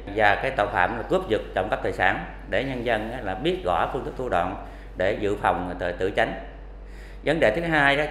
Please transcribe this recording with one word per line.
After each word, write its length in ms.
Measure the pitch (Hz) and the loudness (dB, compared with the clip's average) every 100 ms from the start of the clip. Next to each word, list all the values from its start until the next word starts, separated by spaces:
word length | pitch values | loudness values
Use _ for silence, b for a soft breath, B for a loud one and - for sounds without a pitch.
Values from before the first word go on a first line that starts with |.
| - 101 | -6 4
và 180 | 104 | 6
cái 160 | 98 135 135 | 6 2 0
tội 100 | 104 | 2
phạm 240 | 104 90 117 | 4 2 0
là 60 | |
cướp 200 | - 185 - | 0 0 2
giật, 120 | 104 - | -2 0
trộm 140 | 98 98 | -2 0
cắp 120 | 131 | -2
tài 100 | 107 | -2
sản 320 | 92 95 104 170 - - | 2 2 2 -4 -12 -4
để 140 | 95 | -2
nhân 200 | 135 123 117 | -2 -2 0
dân 260 | 110 107 | 0 -2
á, 80 | 120 | -6
là 140 | 98 | -6
biết 300 | 92 156 180 | -2 -2 0
rõ 260 | 90 85 113 | 0 2 0
phương 120 | 131 | -2
thức 100 | 120 - | -6 -6
thủ 120 | 123 | 0
đoạn 380 | 92 90 101 B B B - | 0 0 -4 B B B 0
để 220 | 92 113 | 0 2
dự 160 | 101 101 | 0 2
phòng, 340 | - 90 90 87 | 2 2 -2 -4
tự, 140 | 87 | -4
tự 180 | 87 95 | 0 0
tránh. 240 | 110 117 - - - - - B B B B | 2 0 -2 -10 -14 -16 -16 B B B B
Vấn 160 | - 165 | -2 4
đề 160 | 160 175 | 4 4
thứ 60 | |
hai 340 | 170 160 139 139 | 2 4 4 4
đó, 80 | 151 | 0